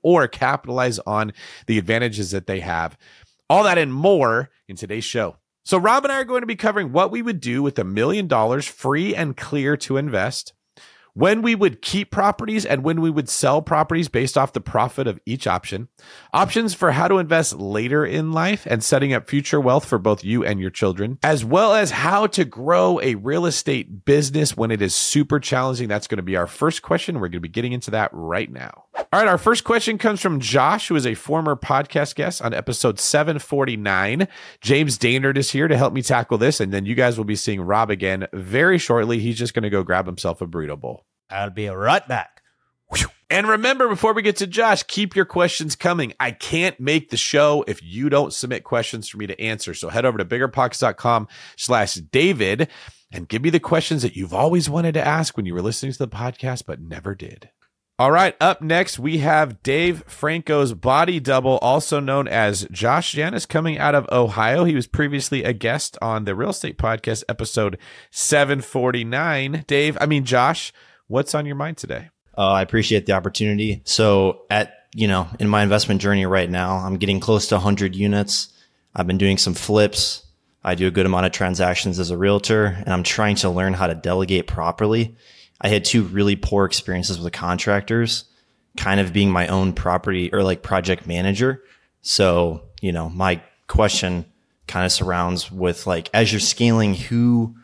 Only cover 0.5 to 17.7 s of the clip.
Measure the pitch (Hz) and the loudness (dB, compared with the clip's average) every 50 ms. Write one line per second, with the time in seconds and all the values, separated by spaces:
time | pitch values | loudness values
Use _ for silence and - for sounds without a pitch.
0.5 | 139 - - 131 120 127 127 127 113 104 - - 107 107 107 107 - - - - | 0 -2 -4 -4 -2 -2 0 0 -2 -4 -4 -4 -2 -2 -2 -4 -6 -12 -16 -20
1.5 | - - - - 113 107 92 87 110 113 123 120 104 104 101 87 98 98 85 - | -20 -10 -4 -2 0 0 2 2 0 0 0 -2 -2 -4 -6 -4 -6 -6 -6 -6
2.5 | 98 95 82 90 85 82 82 82 - _ _ - - - _ _ _ _ _ - | -6 -6 -4 -4 -4 -4 -4 -6 -8 _ _ -20 -20 -20 _ _ _ _ _ 2
3.5 | - 277 214 202 180 175 156 139 131 135 156 196 202 165 135 117 113 117 131 - | 4 4 4 4 4 2 0 0 0 0 4 4 4 4 4 2 2 0 -2 -4
4.5 | _ _ _ - 95 87 - 95 104 113 110 - - 120 107 85 - _ _ _ | _ _ _ -18 -16 -12 -10 -8 -8 -6 -6 -4 -2 -2 -2 -4 -6 _ _ _
5.5 | _ _ - - 190 185 180 214 240 269 269 277 269 269 262 233 254 247 240 226 | _ _ -4 0 0 2 4 4 4 4 2 0 -2 -2 -2 -2 -2 -4 -2 -4
6.5 | 233 175 - 214 208 208 185 135 123 160 190 196 214 233 233 233 214 160 131 123 | -6 -2 -2 -2 -2 -2 -4 -2 0 0 0 0 0 -4 -4 -4 -4 -4 -4 -4
7.5 | 120 131 143 143 131 - 101 92 98 107 113 147 190 214 196 160 135 113 110 113 | -2 -2 -2 -2 -2 -2 -4 -2 0 0 0 0 0 0 0 0 2 2 2 2
8.5 | 127 143 139 - - - - 131 143 151 180 208 190 190 170 147 127 - - - | 0 -2 -4 -6 -10 -6 -2 -2 0 0 0 -2 -2 -2 -4 -4 -6 -8 -8 -6
9.5 | 147 147 135 139 147 139 - - 135 135 143 151 117 95 95 120 135 - - - | -4 -2 0 0 0 -2 -2 -2 -4 -2 -2 -2 -2 -2 -2 -2 -4 -6 -10 -12
10.5 | - _ _ _ _ _ - - _ _ _ _ - - 151 185 214 226 226 233 | -16 _ _ _ _ _ -20 -20 _ _ _ _ -2 2 4 4 4 4 2 0
11.5 | 233 196 202 185 113 - - - - 196 202 - - 208 202 202 208 - 233 214 | 2 4 2 2 2 0 -6 -4 -2 -2 -4 -2 -2 0 2 2 2 0 -2 -4
12.5 | 214 214 - - 143 135 131 160 165 165 160 165 151 151 135 - - - - 135 | -2 -2 -2 0 -2 0 0 0 0 0 0 0 0 0 -2 -2 -2 0 2 2
13.5 | 139 156 160 - 165 151 151 - 170 165 170 143 - 120 131 127 - 139 135 - | 2 2 2 0 2 0 2 2 0 -2 -2 -2 0 -2 0 0 2 2 0 0
14.5 | - 117 - - - 117 113 131 - - 135 117 98 - - 107 117 131 - 104 | -2 -6 -6 -2 0 0 0 0 -2 -4 -4 -4 -4 -6 -6 -8 -6 -4 -2 -2
15.5 | 87 90 - - 101 95 120 - _ _ - - - - - _ - 156 190 190 | -2 -2 -4 -6 -8 -8 -10 -12 _ _ -20 -20 -20 -20 -10 _ 0 2 2 2
16.5 | - 226 226 214 180 - 190 165 131 131 165 180 196 190 175 151 165 165 156 - | 2 0 0 0 0 0 2 2 2 2 2 2 2 2 2 2 2 2 2 0
17.5 | - - 98 98 | -4 -6 -6 -4